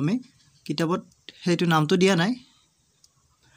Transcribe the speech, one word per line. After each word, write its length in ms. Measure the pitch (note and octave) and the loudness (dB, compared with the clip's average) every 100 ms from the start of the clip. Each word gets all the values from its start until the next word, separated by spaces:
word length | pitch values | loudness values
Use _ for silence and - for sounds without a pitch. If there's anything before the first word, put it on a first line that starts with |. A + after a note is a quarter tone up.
আমি। 140 | D3 B3+ - _ _ _ - | -2 -4 -6 _ _ _ -10
কিতাপত 360 | D#3 E3 F#3+ - _ - - | -6 -4 -4 -8 _ -20 -10
সেইটো 240 | F3+ E3 F3 | -4 0 2
নামটো 280 | D#3+ D3+ F3+ | 2 2 2
দিয়া 200 | F#3+ F3+ | 2 2
নাই, 160 | F#3+ B3 - _ _ _ _ _ _ _ _ _ _ | 0 -4 -12 _ _ _ _ _ _ _ _ _ _